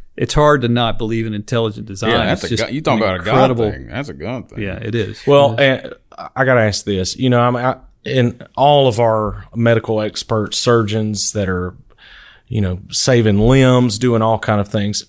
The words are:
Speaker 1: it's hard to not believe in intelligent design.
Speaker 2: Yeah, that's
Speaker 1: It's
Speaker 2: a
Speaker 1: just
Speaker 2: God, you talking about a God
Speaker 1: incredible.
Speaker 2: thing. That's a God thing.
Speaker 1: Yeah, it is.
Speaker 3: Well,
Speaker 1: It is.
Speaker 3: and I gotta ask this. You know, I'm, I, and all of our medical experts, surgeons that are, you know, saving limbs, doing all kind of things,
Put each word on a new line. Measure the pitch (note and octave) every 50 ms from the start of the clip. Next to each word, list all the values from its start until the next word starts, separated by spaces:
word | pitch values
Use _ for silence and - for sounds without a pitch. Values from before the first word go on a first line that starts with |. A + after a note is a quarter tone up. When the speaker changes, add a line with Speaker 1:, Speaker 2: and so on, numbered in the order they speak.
| - - -
Speaker 1:
it's | - A2+ - -
hard | D3+ D3 D3 D3 C#3 A#2+
to | A#2
not | A#2 A#2+ A#2+ A2+ G#2 G#2+
believe | A#2+ A2 A2+ A2+ A2
in | A2 G#2+
intelligent | G#2 G2+ - B2 A#2 A2+ A2 G#2 A2+ G#2+
design. | G#2+ G2 F#2+ G#2+ A2
Speaker 2:
Yeah, | A#2 A#2 A2+
that's | G#2 D3+ F#3+ -
Speaker 1:
It's | - A#2
Speaker 2:
a |
Speaker 1:
just | A2 A2+ -
Speaker 2:
God, | B2+
you | C#3+ D#3+
talking | D#3 C3 G#2+ A2
about | G2 F#2 F#2
a | E2+
God | G#2+ A2 - C3 C3
Speaker 1:
incredible. | B2+ A#2 A2+ G#2
Speaker 2:
thing. | F#2 C2 C2 A1+
That's | C2+ A#2+ C#3+ C#3+
a | C#2+
God | C2+ D2+ G#2+ B2+ B2 - -
thing. | - - G#2
Speaker 1:
Yeah, | F#2+ F#2
it | G#2+ A2+ A2 A2
is. | A#2 G2+ G2+ G#2 - -
Speaker 3:
Well, | - C#3+ C#3+ C#3+ C3+ A2 B2
Speaker 1:
It | C#3 C3+ C3 - -
is. | - - - _ _ - -
Speaker 3:
and | E2+ - -
I | - C3+
gotta | B2+ B2+ A#2+
ask | A2 G#2+ G2 - -
this. | G#2 G2+ F#2 F#2 F#2 -
You | - B2+ B2+
know, | B2 A#2+
I'm, | A#2+ B2 B2
I, | A#2+ B2 C3 - - - - _ _ -
and | - B2+ C3 A#2+ A#2+ - - - - _
all | - C3+ D3 D3 C#3+ C3+ B2+
of | A2 A#2
our | A#2+ A2+ A2 G#2+ G#2+ G2+ F#2+ - - - -
medical | A#2 A#2 A#2 A#2 A2+ - - A2 G#2+
experts, | G#2+ G#2 - - - - A#2 G#2+ G#2 F#2 - -
surgeons | - B2 A#2+ A#2 A2 G2+ G#2+ A2 G#2+ G#2+ G#2+ G2 - - -
that | G#2+ G2 F#2+
are, | F#2 F2+ F2+ F#2 - - - _ _ _ - - - - - - - _ _ -
you | - A2
know, | G2+ F2+ F2+ F#2 G2 -
saving | - - - C#3 B2+ A#2+ A2 G#2+ G2+ G2+
limbs, | G#2+ A#2 C3 C3+ C3 B2+ B2+ B2 B2 A#2+ G2+ G#2+
doing | B2 B2 A#2 A2+ A2
all | A2+ A2+ G#2+
kind | - - G#2+ G#2
of | G2+ -
things, | - G#2+ G2+ G#2 G#2 - -